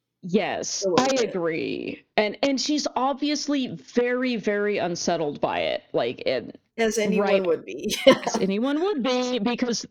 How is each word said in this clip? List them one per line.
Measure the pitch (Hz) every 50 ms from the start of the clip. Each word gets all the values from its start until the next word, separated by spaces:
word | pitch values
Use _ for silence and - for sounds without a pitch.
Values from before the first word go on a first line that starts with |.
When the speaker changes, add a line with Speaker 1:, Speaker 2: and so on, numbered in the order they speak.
| _ _ _ _ -
Speaker 1:
Yes, | 180 170 214 180 151 117 82 - - - - -
Speaker 2:
A | 190
little | 175 160
Speaker 1:
I | - 262 262
Speaker 2:
bit. | 262
Speaker 1:
agree, | 233 202 - 185 165 165 165 151 117 110 - - - - - - - _ _
and, | - 214 208 - -
and | - 277 277 247
she's | - - 302 294 - - -
obviously | - 247 269 285 254 294 285 302 294 - - 294 285 254 226 160
very, | 165 - - - 240 240 247 247 254 254 254 240 220
very | - 220 208 208 208 208 208 190
unsettled | - 180 170 170 - - 175 165 165 147 143 -
by | - 139 90 87
it, | 82 78 62 - - _
like, | - 160 127 120 127 - -
and | - 131 123 - - - - _ _ _ -
Speaker 2:
As | 226 220 214 226 208
Speaker 1:
right, | 196 185 190 202 196 196 196
Speaker 2:
anyone | 190
would | 175 160 147 -
be, | - 101 139 - 214 - -
<laughs> | -
yeah. | 277 247 - -
Speaker 1:
as | - - 214
anyone | 190 190 196 208 233 277 285 302
would | 339 403 415 285 208
be, | 262 254 247 254 247 254 240
because | 202 240 240 - 247 240 233 - - -